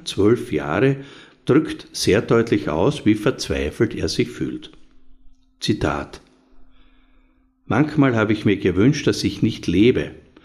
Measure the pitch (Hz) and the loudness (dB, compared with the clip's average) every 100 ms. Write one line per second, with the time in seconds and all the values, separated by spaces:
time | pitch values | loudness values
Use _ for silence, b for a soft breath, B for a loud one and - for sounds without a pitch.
0 | - - 101 120 - 76 71 85 135 139 | -8 0 2 2 0 -4 -2 0 2 0
1 | B B B B - 131 - - - - | B B B B 0 2 0 -6 -12 -6
2 | - 95 113 117 117 107 76 78 104 151 | 0 0 2 2 2 0 -2 0 0 0
3 | - 107 - 127 - 69 71 - 117 - | 0 0 0 -4 -4 -4 -4 -2 -2 -2
4 | 87 - 120 - - - - - - - | -4 -2 -4 -6 -8 -8 -14 -20 -20 -20
5 | - - - - _ _ - 110 78 71 | -20 -20 -20 -20 _ _ -4 -2 -2 -4
6 | 69 - _ _ _ - - - _ _ | -8 -16 _ _ _ -20 -20 -20 _ _
7 | _ _ _ _ _ _ - 107 151 143 | _ _ _ _ _ _ -4 0 0 2
8 | 135 117 107 107 - 95 98 90 117 151 | 2 2 2 0 0 2 2 4 4 2
9 | - - 104 - 110 - - 87 113 90 | 0 0 -2 -2 -2 -2 -2 4 4 4
10 | 71 - - b | -2 -10 -20 b